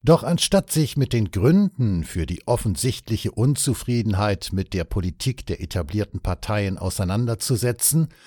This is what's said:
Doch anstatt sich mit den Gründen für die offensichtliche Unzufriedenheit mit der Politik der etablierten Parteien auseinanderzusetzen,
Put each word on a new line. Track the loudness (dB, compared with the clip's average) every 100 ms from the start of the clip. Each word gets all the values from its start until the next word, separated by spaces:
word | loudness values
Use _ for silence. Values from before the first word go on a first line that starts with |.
| 6
Doch | 4
anstatt | 4 0 2 2 2
sich | 0 0 0
mit | 0
den | 0 0
Gründen | 2 4 6 4 2 0 0
für | -2 -4 -4
die | -4 -2
offensichtliche | 0 0 0 -2 -4 -4 -4 -4
Unzufriedenheit | 0 0 2 0 -2 -2 -2 0 0 0 -2 -2
mit | -4 -2
der | -4
Politik | -2 -2 -4 -4 -6 -6 -6
der | -8
etablierten | -4 -6 -4 -4 -4 -4
Parteien | -4 -4 -2 -2 -2 -2
auseinanderzusetzen, | -6 -2 -2 0 -2 -2 -2 0 0 0 0 2 0 -4